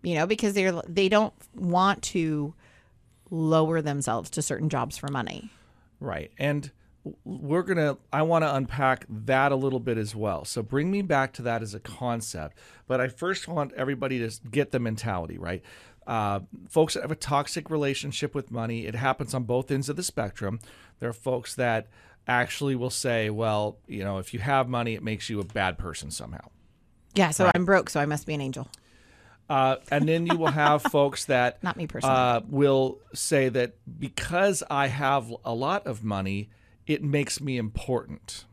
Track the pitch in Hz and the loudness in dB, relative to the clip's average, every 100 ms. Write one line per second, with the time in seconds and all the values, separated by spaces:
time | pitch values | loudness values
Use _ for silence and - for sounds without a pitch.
0 | 202 165 170 214 214 202 190 170 - 170 | 0 0 2 2 2 2 2 0 -2 2
1 | 190 208 220 - - - 185 175 190 196 | 4 4 2 -4 -20 -6 0 4 4 2
2 | - 190 160 151 147 - - - _ _ | -2 -2 0 0 -2 -8 -20 -20 _ _
3 | _ _ _ 170 160 160 156 165 151 143 | _ _ _ -2 4 4 4 2 0 -2
4 | 135 113 85 - 147 139 156 147 123 - | -2 -2 -4 -6 -4 0 0 0 -4 -6
5 | 139 139 117 - 220 _ _ _ _ _ | -6 -6 -6 -8 -12 _ _ _ _ _
6 | 143 82 78 - 139 147 143 _ _ _ | -8 -8 -10 -4 -2 -2 -4 _ _ _
7 | - - - 185 143 165 180 180 151 135 | -16 -14 -12 -10 -2 0 2 2 2 0
8 | _ 135 160 165 156 135 135 127 135 131 | _ 0 4 4 4 0 -2 0 2 2
9 | - 107 107 131 139 135 135 127 117 113 | -4 -10 0 4 4 4 0 -2 -2 -2
10 | 104 110 107 85 - - 110 131 160 202 | -2 -4 -2 -4 -4 -6 -2 0 0 0
11 | 190 147 135 - 120 117 110 101 - - | 2 2 0 -2 -4 -2 -4 -10 -12 -6
12 | 123 117 110 - 78 - - - _ 131 | -4 -4 -4 -8 -10 -12 -20 -20 _ 0
13 | 127 117 175 190 - 165 143 - 131 135 | 0 -2 -4 -4 -4 -4 -4 -2 -4 -2
14 | 135 131 113 110 - 117 143 127 120 110 | -2 -2 -4 -6 -4 0 2 0 0 -2
15 | 110 95 82 85 85 92 - - - - | -2 -4 -4 -8 -6 -6 -8 -20 -20 -20
16 | - 113 104 101 - - - - 160 - | -4 -2 0 -2 -6 -18 -2 2 4 2
17 | 165 156 - 143 143 - 147 156 143 135 | -4 -6 -2 0 0 -6 -4 -2 0 -2
18 | 143 - 147 147 127 120 113 117 110 110 | -4 -4 -4 -6 -6 -6 -4 -4 -6 -2
19 | 131 131 135 135 117 123 131 135 135 151 | -2 -2 -2 -4 0 0 0 -2 -2 -4
20 | 175 - 107 - 101 110 - - - _ | -4 -4 -6 -4 -6 -6 -10 -20 -20 _
21 | 117 113 - 127 113 - 123 113 110 - | -8 -6 -2 -4 -4 -2 0 0 -2 -16
22 | - - - 123 123 - 143 131 127 - | -20 -18 0 2 2 -2 -2 0 -2 -2
23 | 135 117 107 107 113 107 107 - - 104 | 0 0 0 0 0 0 0 -4 -12 -6
24 | 98 95 92 117 107 135 127 123 117 113 | -4 -4 -6 -6 0 2 2 0 -2 -4
25 | 117 110 - 107 92 - 95 85 92 76 | -4 -4 -4 -4 -4 0 0 0 -6 -8
26 | 73 82 58 - - _ _ _ _ _ | -10 -10 -10 -14 -16 _ _ _ _ _
27 | _ - 175 151 185 175 180 190 - 151 | _ 4 4 6 4 4 6 4 4 0
28 | 147 151 - 151 135 131 - - _ _ | 0 -2 -4 -4 -4 -6 -10 -14 _ _
29 | _ - - - _ 143 131 131 - 143 | _ -20 -20 -20 _ 2 4 2 0 2
30 | 151 165 170 165 160 151 147 147 - 151 | 4 2 2 2 2 4 4 4 4 4
31 | 139 139 - 127 123 - 185 170 160 - | 2 0 0 2 2 0 -6 -4 -6 -2
32 | 135 131 127 120 - 139 143 135 131 - | 2 4 4 2 0 4 6 6 4 -2
33 | - - - 147 131 127 123 - - 110 | -14 -8 2 4 4 2 0 -4 -18 -10
34 | - - - 170 196 180 - 143 139 131 | -8 -6 -2 2 4 2 -2 0 0 2
35 | 139 139 113 117 - 117 139 196 - 110 | 2 2 0 -10 -4 -2 0 0 -2 -6
36 | 110 101 95 98 104 - _ _ - 151 | -2 -2 0 -4 -6 -14 _ _ -2 -2
37 | 147 143 143 - 143 127 110 110 - 127 | 2 0 0 -4 -4 -4 -2 -4 -2 -2
38 | - - - - - | -2 -14 -14 -18 -18